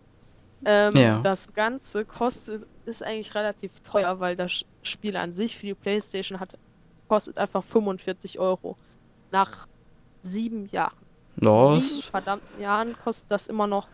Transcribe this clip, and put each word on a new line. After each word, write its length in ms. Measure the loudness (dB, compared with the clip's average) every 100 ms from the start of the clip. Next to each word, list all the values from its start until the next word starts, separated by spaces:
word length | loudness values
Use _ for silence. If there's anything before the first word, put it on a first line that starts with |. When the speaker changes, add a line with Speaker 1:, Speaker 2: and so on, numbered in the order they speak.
| _ _ -20 -20 -20 _ 2
Speaker 1:
Ähm, 300 | 4 6 6
Speaker 2:
Ja. 240 | 6 4
Speaker 1:
das 320 | 0 -2 -4
Ganze 540 | -2 -2 -4 -6 -6 -6
kostet, 600 | -2 -2 -4 -10 -12 -14 -16 -14
ist 160 | -10
eigentlich 320 | -8 -8 -6
relativ 380 | -4 -4 -6 -12 -16
teuer, 400 | -2 0 0 0
weil 140 | -4
das 160 | -2 -4
Sch-, 140 | -6 -10 _
Spiel 340 | -12 -8 -6 -4
an 160 | -4
sich 240 | -4 -4 -6
für 80 | -10
die 80 |
PlayStation 680 | -6 -4 -4 -4 -8 -8 -10
hat, 160 | -12 -16 _ _ _ _ 0
kostet 300 | 0 0 -4
einfach 260 | -2 -2
fünfundvierzig 760 | 0 0 0 -2 -6 -8 -10 -2
Euro. 400 | 0 0 -6 -12 _ _ _ _ _
Nach 360 | 0 0 -4 -20 _ _ -20 _ _
sieben 440 | -8 -6 -6 -6 -6
Jahren. 260 | -2 -4 -6 -20 _ _ 2
Speaker 2:
Ja, 360 | 6 8 8
Speaker 1:
Sieben 100 | 6
Speaker 2:
ist 200 | 2 -4
Speaker 1:
verdammten 580 | -6 -6 -4 -6 -8 -8
Jahren 340 | -2 -2 -2 -6
kostet 340 | -8 -8 -4
das 180 | -4 -2
immer 180 | -4 -2
noch 220 | -2 -4